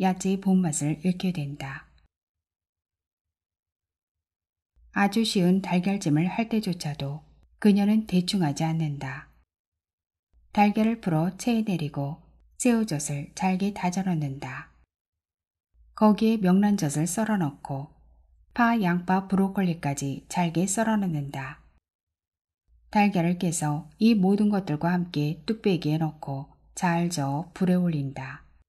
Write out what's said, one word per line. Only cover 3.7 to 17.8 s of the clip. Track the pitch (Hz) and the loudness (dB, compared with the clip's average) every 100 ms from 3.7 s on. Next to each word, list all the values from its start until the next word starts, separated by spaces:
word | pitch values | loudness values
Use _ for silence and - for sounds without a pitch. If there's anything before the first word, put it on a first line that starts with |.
| _ _ _ _ _ _ _ _ _ _ _ - | _ _ _ _ _ _ _ _ _ _ _ -8
아주 | 202 202 226 | 0 2 2
쉬운 | 220 208 175 190 | 0 2 4 2
달걀찜을 | 185 180 190 202 170 147 180 | 2 -2 0 -2 0 2 2
할 | 202 220 | -2 -2
때조차도 | 226 196 175 151 143 139 151 - _ _ _ | -2 -2 -6 -6 -6 -8 -8 -14 _ _ _
그녀는 | 214 196 202 220 220 | 4 4 4 2 2
대충 | 180 180 202 | 0 0 0
하지 | 151 139 | 0 0
않는다. | 160 160 156 143 135 139 - _ _ _ _ _ _ _ _ _ _ _ _ | -2 0 -2 -4 -8 -10 -16 _ _ _ _ _ _ _ _ _ _ _ _
달걀을 | - 208 208 220 233 | 2 2 4 0 0
풀어 | 190 156 175 185 | 0 0 0 -2
체에 | - 226 220 | -2 0 0
내리고 | 170 147 143 139 160 - _ _ - | -2 -4 -4 -6 -8 -14 _ _ -2
새우젓을 | 247 226 220 143 - 143 156 | 2 2 0 -4 -4 -8 -8
잘게 | - 185 185 196 | -4 0 0 -2
다져 | 202 180 185 | -2 -4 -2
넣는다. | 190 165 143 135 131 135 - _ _ _ _ _ _ _ _ _ _ _ _ - | -2 -2 -2 -6 -10 -12 -16 _ _ _ _ _ _ _ _ _ _ _ _ 2
거기에 | 214 202 220 226 | 4 6 2 2
명란젓을 | 185 190 208 202 151 147 175 | 4 4 4 2 0 0 -2
썰어 | 220 220 208 | -2 -2 0
넣고 | 147 - - 135 | -2 -4 -10 -10